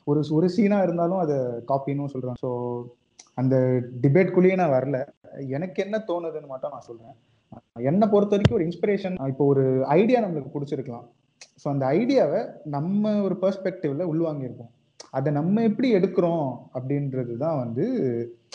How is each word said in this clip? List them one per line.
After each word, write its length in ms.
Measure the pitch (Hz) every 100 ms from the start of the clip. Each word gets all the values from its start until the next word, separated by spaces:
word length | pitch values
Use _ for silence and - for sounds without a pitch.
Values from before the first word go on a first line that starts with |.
ஒரு, 200 | - 147 147
ஒரு 180 | 156 170
சீனா 340 | 175 202 202
இருந்தாலும் 360 | 180 170 170 190
அதை 180 | 165 139
காப்பின்னு 680 | 127 117 113 139 139 143 143
சொல்றாங்க. 200 | 135 127 123
So, 440 | 131 123 120 120 120 - _ _ -
அந்த 480 | - 131 131 127 127 123 123
டிபேட்குள்ளேயே 520 | 139 147 185 180 180
நான் 160 | 185 175
வரல. 380 | 131 131 135 143 _ - - 139
எனக்கு 340 | 135 180 165
என்ன 160 | 196 214
தோணுதுன்னு 480 | 208 170 165 156 147
மட்டும் 240 | 131 147
நான் 100 | 131
சொல்றேன். 340 | - 117 117 131 _ _ _ - _
என்னை 340 | - 127 175 220
பொறுத்த 280 | 208 202 202
வரைக்கும் 220 | 202 233
ஒரு 80 | 165
இன்ஸ்பிரேஷன், 640 | 170 208 202 196 180 135
இப்போ 160 | 135
ஒரு 420 | 143 135 131 131 135
ஐடியா 380 | 151 220 247
நம்மளுக்கு 260 | 208 160 139
பிடிச்சிருக்கலாம். 540 | 147 143 143 123 120 - _ _ _ -
So, 180 | _ 151
அந்த 140 | 139 131
ஐடியாவை 840 | 156 240 269 160 175 254 - 151
நம்ம 540 | 143 165 202 214 208
ஒரு 140 | 196 202
பெர்ஸ்பெக்டிவ்ல 680 | 190 196 190 185 151 139 180
உள்வாங்கியிருப்போம். 560 | 156 165 147 127 113 117 _ _ _ -
அதை 220 | 131 143
நம்ம 300 | 143 165 208
எப்படி 320 | 226 208 254
எடுக்கிறோம் 640 | 208 175 - 165 165 139 120 -
அப்படின்றது 640 | 131 127 143 143 127 120 117
தான் 220 | 151 151
வந்து 800 | 117 113 208 254 139 117 117 - _